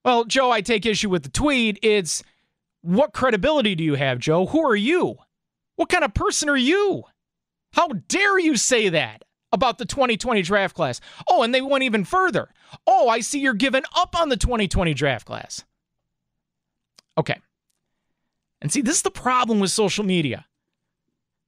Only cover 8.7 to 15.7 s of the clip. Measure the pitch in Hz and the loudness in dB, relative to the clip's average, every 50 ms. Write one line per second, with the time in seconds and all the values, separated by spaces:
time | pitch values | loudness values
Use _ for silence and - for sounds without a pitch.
8.7 | 254 226 220 190 165 156 131 110 107 110 _ _ _ _ _ _ - 190 262 240 | 2 2 2 2 2 0 -2 -2 -6 -14 _ _ _ _ _ _ -2 0 0 0
9.7 | 220 - 247 - - 277 269 240 226 - - 247 240 208 180 156 202 202 196 175 | 0 -2 -6 -6 -2 0 0 0 0 -2 -2 -2 -2 -2 0 0 0 0 0 -2
10.7 | - - 160 131 120 - - - - - - - 370 339 240 226 254 262 262 269 | -2 -2 -4 -4 -4 -6 -12 -18 -20 -6 0 2 2 4 4 2 0 0 0 0
11.7 | 277 269 262 254 214 220 180 - - 370 381 349 220 156 - - _ _ _ _ | 0 0 0 0 0 -2 -2 0 0 0 2 2 0 -2 -4 -6 _ _ _ _
12.7 | - - _ - 381 381 302 240 226 233 - - - 285 277 269 233 190 262 269 | -20 -4 _ 2 4 4 4 4 2 2 -2 -4 -4 -2 -2 0 0 0 0 0
13.7 | 233 262 - - - 320 359 - - 339 339 294 254 202 - 240 247 220 208 180 | 0 0 -2 -2 -2 -2 -2 0 0 -2 0 0 0 0 -2 0 0 0 -2 0
14.7 | - 190 185 165 151 123 147 143 127 107 - - 117 110 - - - - - _ | 0 0 0 0 0 0 -2 -2 -2 -4 -8 -10 -12 -12 -12 -12 -16 -16 -16 _